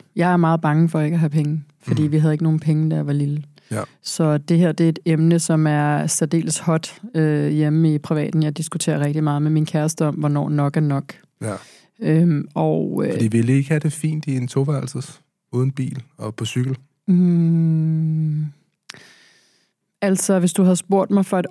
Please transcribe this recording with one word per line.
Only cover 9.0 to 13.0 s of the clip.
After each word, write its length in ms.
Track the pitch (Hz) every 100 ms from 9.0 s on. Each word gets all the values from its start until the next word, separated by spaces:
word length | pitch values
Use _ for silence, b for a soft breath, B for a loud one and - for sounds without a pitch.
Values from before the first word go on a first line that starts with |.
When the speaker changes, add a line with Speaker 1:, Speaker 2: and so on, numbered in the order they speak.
| 143 151
Speaker 1:
meget 180 | 151 143
med 100 | 151
min 140 | 156 156
kæreste 400 | 156 156 - 151
om, 100 | 151
hvornår 340 | 151 143 147
nok 280 | 147 143 156
er 40 |
nok. 320 | 151 139 139 - _ -
Speaker 2:
Ja. 120 | 110 95 B B B -
Speaker 1:
Øhm, 480 | 165 160 175 147 - 165
og, 480 | 160 160 156 -